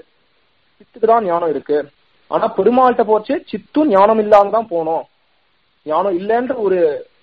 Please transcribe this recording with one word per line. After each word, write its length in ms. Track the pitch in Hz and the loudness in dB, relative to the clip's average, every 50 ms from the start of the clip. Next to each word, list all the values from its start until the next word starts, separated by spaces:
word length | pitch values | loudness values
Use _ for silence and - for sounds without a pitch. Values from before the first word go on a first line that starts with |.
| - _ _ _ _ _ _ _ _ _ _ _ _ _ _ | -4 _ _ _ _ _ _ _ _ _ _ _ _ _ _
சித்துக்கு 320 | _ 202 _ _ 233 233 | _ -20 _ _ -4 0
தான் 180 | 214 226 233 214 | 2 2 2 0
ஞானம் 240 | 180 170 170 175 160 | -2 -2 -2 -2 -4
இருக்கு. 300 | 143 135 - - 147 147 139 - _ _ _ _ _ _ _ _ | -4 -6 -4 -4 -4 -4 -4 -6 _ _ _ _ _ _ _ _
ஆனா 160 | 143 170 214 220 226 | -4 -4 -4 -2 -2
பெருமாள்கிட்ட 500 | - 175 220 247 262 254 254 240 240 220 | 0 0 2 2 4 2 2 2 0 0
போச்சு 300 | 202 214 208 214 - 277 349 - | 0 0 -2 -2 -4 -6 -6 -6
சித்தும் 420 | - - 202 - _ - 294 311 294 | -10 -12 -12 -12 _ -2 -2 0 2
ஞானம் 300 | 196 190 196 214 220 220 | 4 4 4 4 4 0
இல்லாம 320 | 208 214 214 202 202 202 | 2 4 4 4 4 4
தான் 180 | - 226 226 - | 0 -2 -4 -4
போனோம், 340 | 170 165 160 160 165 147 - - _ _ _ _ _ _ _ _ _ _ _ _ _ _ _ | -4 -4 -4 -2 -4 -6 -6 -10 _ _ _ _ _ _ _ _ _ _ _ _ _ _ _
ஞானம் 300 | 147 151 170 185 202 180 175 | -4 -2 -2 0 0 -2 -4
இல்லைன்ற 360 | 196 208 226 240 254 240 254 | -2 -2 -2 -2 -2 -4 -6
ஒரு 220 | 240 208 190 185 180 170 151 139 127 - - _ _ | -4 -2 -2 0 2 0 0 0 -4 -10 -14 _ _